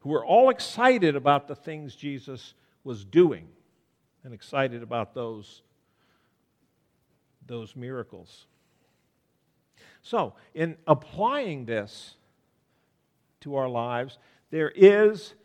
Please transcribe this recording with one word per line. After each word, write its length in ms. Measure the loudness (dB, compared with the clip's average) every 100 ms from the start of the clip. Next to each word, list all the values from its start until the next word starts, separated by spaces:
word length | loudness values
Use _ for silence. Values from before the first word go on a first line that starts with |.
who 80 | -2
were 160 | -4
all 240 | 2 4 6
excited 680 | 2 -6 0 2 4 2 0
about 320 | 2 0 0
the 60 |
things 400 | -16 -14 -14 -14
Jesus 600 | -14 -12 -12 -14 -18 -18 _ _ _
was 220 | -14 -14
doing 420 | 0 4 4 2 -14 _ _ _ _ _ _ _
and 80 | -20
excited 500 | -20 -8 -4 -4 -6
about 320 | -8 -8 -8
those, 460 | -8 -10 -12 -18 -20 _ _ _ _ _ _ _ _ _ _ _ _ _ _ _ _ _ _ _
those 300 | -14 -14 -16
miracles. 720 | -14 -12 -14 -18 -20 -20 _ _ _ _ _ _ _ _ _ _ _ _ _ _ _ _
So, 320 | -8 -4 -4 -8 _
in 220 | -6 -6 -6 0
applying 800 | 0 0 -6 -4 -4 -8 -10 -6
this 480 | -8 -8 -16 -20 _ _ _ _ _ _ _ _ _ _ _ _ _
to 160 | -10 -6
our 120 | -4
lives, 500 | -4 -4 -6 -6 -12 _ _ _
there 200 | -4 -4
is 640 | 8 8 10 4 2 -12 -20